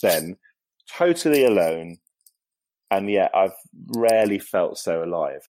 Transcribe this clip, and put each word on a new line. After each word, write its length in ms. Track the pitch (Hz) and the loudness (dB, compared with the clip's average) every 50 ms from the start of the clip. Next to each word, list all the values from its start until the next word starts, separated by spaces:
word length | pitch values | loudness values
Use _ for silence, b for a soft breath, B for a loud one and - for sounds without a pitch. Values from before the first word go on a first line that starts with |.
| - | 0
then 340 | 101 85 78 78 85 92 - b b b b _ _ _ _ _ - - - | 2 2 2 -2 -6 -12 -16 b b b b _ _ _ _ _ -20 -4 0
totally 480 | 175 175 170 170 - 160 147 143 131 | 0 0 0 0 0 2 2 4 4
alone, 500 | 123 107 98 87 82 82 82 82 85 85 - _ _ _ _ _ _ _ _ _ _ _ _ _ _ _ _ _ _ | 4 4 4 2 0 -2 -4 -8 -12 -16 -18 _ _ _ _ _ _ _ _ _ _ _ _ _ _ _ _ _ _
and 180 | 98 98 101 101 | -2 -2 -2 0
yet 220 | 104 98 92 - - | 0 2 2 2 2
I've 200 | - 95 95 - - - - _ - - - - | 0 0 0 -2 -8 -20 -20 _ -20 -12 -8 -4
rarely 440 | 117 117 113 113 110 110 104 101 98 | 0 2 2 4 4 4 2 0 -4
felt 360 | - - - 98 87 - - | -6 -4 -2 -2 -2 -2 -4
so 260 | - - - 85 82 82 | -6 -6 -4 -4 -2 -2
alive. 460 | 85 87 85 78 67 69 71 - _ _ _ | -4 -4 -4 -4 -4 -6 -10 -16 _ _ _